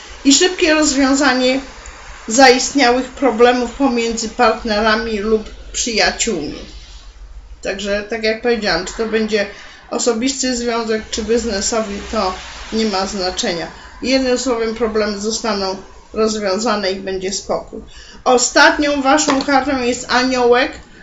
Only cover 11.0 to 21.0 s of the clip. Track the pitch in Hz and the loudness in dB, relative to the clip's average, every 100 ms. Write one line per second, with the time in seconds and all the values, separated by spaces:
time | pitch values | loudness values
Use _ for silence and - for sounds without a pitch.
11 | 214 - 214 233 220 202 202 226 202 202 | -4 -6 0 0 0 -2 -2 -2 -2 -8
12 | - 220 185 185 - - - 220 220 190 | -6 -2 -2 -4 -12 -16 -6 -2 0 0
13 | 196 208 180 185 226 170 160 - - - | -2 -4 -4 -4 -4 -4 -8 -14 -20 -6
14 | 240 262 254 247 262 226 226 220 226 214 | 0 2 2 0 0 -2 -2 -2 -2 0
15 | 208 196 214 220 226 202 190 190 - - | -2 -2 -4 -4 -4 -2 -4 -6 -12 -20
16 | - 214 214 214 202 190 226 208 185 196 | -10 -2 0 0 -2 0 0 0 -2 -4
17 | 190 190 185 202 - 170 - - - - | -4 -4 -4 -6 -4 -6 -6 -14 -16 -20
18 | - - 254 254 - 311 302 311 285 285 | -20 -4 2 4 4 6 6 4 0 2
19 | 269 - - 269 277 262 269 269 240 247 | 4 4 4 0 2 2 2 0 0 -2
20 | - 240 262 254 240 240 311 - - - | 0 0 2 2 4 4 2 -4 -18 -20